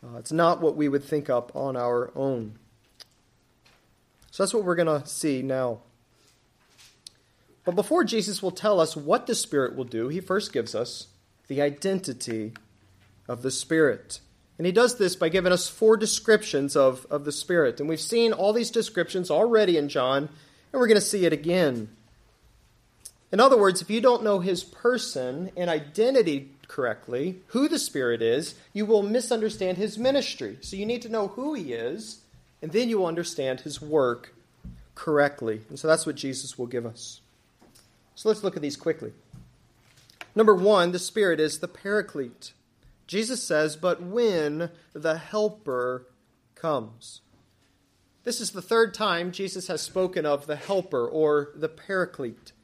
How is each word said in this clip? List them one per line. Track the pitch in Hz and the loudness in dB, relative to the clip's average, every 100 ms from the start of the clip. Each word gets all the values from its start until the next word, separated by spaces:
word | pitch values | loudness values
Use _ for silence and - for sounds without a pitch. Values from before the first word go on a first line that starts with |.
Uh, | 123 117 | -16 -14
it's | - | -6
not | 156 170 175 | 2 4 4
what | 165 - | 2 2
we | 147 | 0
would | 139 | 0
think | 139 156 143 | -2 -4 0
up | 123 120 139 | -2 -2 -6
on | 135 127 | -6 -2
our | 120 120 123 - | -2 -2 -2 -4
own. | 135 127 110 107 _ _ _ _ - _ _ _ _ _ _ _ _ _ _ _ _ | -4 -2 -6 -14 _ _ _ _ -20 _ _ _ _ _ _ _ _ _ _ _ _
So | - | -4
that's | 196 | 0
what | 233 | 0
we're | 185 170 | 0 2
gonna | 165 151 139 | 2 2 -2
see | - 160 135 | -4 -2 -2
now. | 131 131 127 113 _ _ _ _ _ _ _ _ _ _ - _ - _ _ _ _ _ - | -2 -2 -2 -4 _ _ _ _ _ _ _ _ _ _ -20 _ -20 _ _ _ _ _ -4
But | 175 | -2
before | 202 330 | 2 2
Jesus | 233 226 208 190 | 2 0 -4 -4
will | 190 | -6
tell | 180 214 196 | -2 0 4
us | 160 - | 2 0
what | 147 156 147 | 0 0 0
the | 180 | -4
Spirit | - 147 127 - | -2 0 0 -4
will | |
do, | 120 113 120 | -8 -6 -4
he | 165 | -6
first | 185 185 208 | -2 -4 -2
gives | 135 113 | -4 -4
us | 107 120 - - _ _ _ _ | -4 -6 -8 -16 _ _ _ _
the | 139 | -2
identity | 143 143 196 190 190 127 - 113 110 117 _ _ _ _ _ _ - | -2 -2 -4 -4 -4 -10 -6 -6 -6 -10 _ _ _ _ _ _ -10
of | 120 | -6
the | 127 | -6
Spirit. | 135 - 160 151 104 - - _ _ _ _ | -6 -2 4 4 2 -6 -18 _ _ _ _
And | 170 | 2
he | |
does | 185 240 240 | 4 4 4
this | 185 180 | 0 2
by | 165 | 0
giving | 185 180 | 2 4
us | 180 - | 2 0
four | - 220 220 | 2 6 6
descriptions | 208 - - 214 214 147 139 143 | 4 -2 4 4 4 -2 0 4
of, | 135 127 - | 4 2 -6
of | 147 143 | -6 -4
the | |
Spirit. | 143 - 175 139 113 | -8 0 2 2 0
And | 147 | -4
we've | 160 | -4
seen | - 233 233 | -2 2 2
all | 214 190 | 2 2
these | 214 233 | 2 0
descriptions | 233 220 - 165 190 175 | -2 -2 -2 -2 -2 0
already | 156 226 226 202 165 | 2 4 4 4 4
in | 143 | 2
John, | 143 127 135 147 - - _ _ | 0 2 0 -2 -10 -20 _ _
and | 269 | 0
we're | 247 | 6
gonna | 214 | 6
see | 202 208 175 | 4 2 2
it | |
again. | 156 151 180 160 123 110 - _ _ _ _ _ _ _ _ _ _ - _ _ | 2 0 2 2 0 -8 -14 _ _ _ _ _ _ _ _ _ _ -20 _ _
In | 190 | 4
other | 262 254 | 6 8
words, | 196 185 | 6 4
if | 170 | -2
you | 220 | 2
don't | 247 240 | 4 4
know | 214 202 | 2 0
his | 180 175 | 0 -4
person | - - 240 247 - 143 127 135 180 - | -6 -2 0 0 -4 -6 -6 -6 -8 -6
and | 175 | -2
identity | 160 147 190 226 269 196 143 139 - - | -2 -4 -2 2 4 2 0 -6 -20 -16
correctly, | - 123 107 - 123 156 185 _ | -4 -4 -4 -6 -4 -4 -6 _
who | 240 294 | 0 0
the | 339 | 0
Spirit | - 147 127 117 | -4 -2 0 2
is, | 113 123 170 - - | 2 0 -2 -14 -12
you | 202 214 | -6 2
will | 220 | 2
misunderstand | 202 226 240 233 214 214 185 180 | 2 -2 0 -2 -2 -2 -4 -2
his | 208 214 | -4 -2
ministry. | 254 277 - - 113 98 | 0 0 -2 -8 -10 -10
So | - 190 | -12 -8
you | 208 | -4
need | 240 | -4
to | 240 | -4
know | 220 196 | -4 -4
who | 202 277 | -6 -6
he | 294 156 | -6 -6
is, | 117 117 175 220 - _ - _ _ | -6 -6 -8 -12 -18 _ -20 _ _
and | 160 | -4
then | 175 247 | -2 0
you | 220 | 0
will | 180 | 0
understand | 165 170 - 135 131 | -2 -6 -4 -4 -4
his | - 143 | -8 -12
work | 151 151 127 117 - - _ _ - - - - | 0 2 2 0 -8 -20 _ _ -20 -20 -20 -12
correctly. | - 147 143 143 117 107 107 | -2 2 2 0 -6 -6 -8
And | 139 | -6
so | 156 | 2
that's | 160 160 | 2 2
what | 143 | -6
Jesus | 139 127 - - | -6 -8 -10 -10
will | 120 | -6
give | 127 117 | -6 -8
us. | 110 - - _ _ _ _ - - _ _ _ - | -12 -18 -18 _ _ _ _ -20 -20 _ _ _ -6
So | 214 | 0
let's | 208 | 0
look | 202 175 | -2 -4
at | |
these | 147 139 | -6 -4
quickly. | - 156 110 - _ - - _ _ _ _ _ _ _ - - | -4 -4 -6 -16 _ -20 -20 _ _ _ _ _ _ _ -10 2
Number | 220 | 6
one, | 196 190 208 175 | 6 6 6 4
the | 180 | 0
Spirit | 175 - 196 156 | -6 0 2 2
is | 151 143 | 0 -2
the | 175 | -10
Paraclete. | - 202 208 208 156 127 - - _ _ _ - _ - | -10 -4 -4 -4 -8 -10 -10 -20 _ _ _ -20 _ -8
Jesus | 185 220 254 | -6 -4 -6
says, | - 156 156 151 | -2 0 0 0
"But | 180 170 | -2 -2
when | 175 214 233 175 151 151 165 - _ | -4 0 0 2 0 -2 -6 -10 _
the | - 156 160 | -6 -4 -4
Helper | 160 214 214 214 - 127 123 127 127 _ _ _ _ | -4 -2 -2 -4 -6 -4 -2 -6 -10 _ _ _ _
comes." | _ 165 143 113 113 - - _ _ _ _ _ _ _ _ _ _ | _ -4 -4 -4 -16 -20 -20 _ _ _ _ _ _ _ _ _ _
This | - 233 | -8 -6
is | 202 | -6
the | 190 | -8
third | 170 226 226 | -2 2 2
time | - 208 170 180 | 2 0 0 -2
Jesus | 180 190 185 175 | -6 -8 -8 -6
has | 165 | -6
spoken | - 185 185 185 151 | -4 -2 0 0 0
of | 143 143 | 0 -2
the | 147 | -10
Helper | - 196 180 135 120 | -2 -2 0 -2 -2
or | 156 156 147 143 147 | 2 4 4 0 -6
the | 156 | -8
Paraclete. | 156 - 190 175 - 127 113 - _ | -8 -6 -2 -2 -4 -8 -8 -20 _